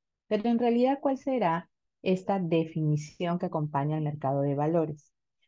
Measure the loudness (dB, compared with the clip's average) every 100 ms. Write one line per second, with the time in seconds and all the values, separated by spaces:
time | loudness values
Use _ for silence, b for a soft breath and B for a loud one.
0 | _ _ _ -2 0 2 2 4 2 2
1 | 0 -2 -2 0 2 0 -4 _ _ _
2 | 0 0 0 -2 2 0 0 0 0 0
3 | -2 -6 -4 -2 -2 -4 -2 -2 -2 -2
4 | -2 -4 -2 0 0 0 2 2 0 -6
5 | _ _ _ _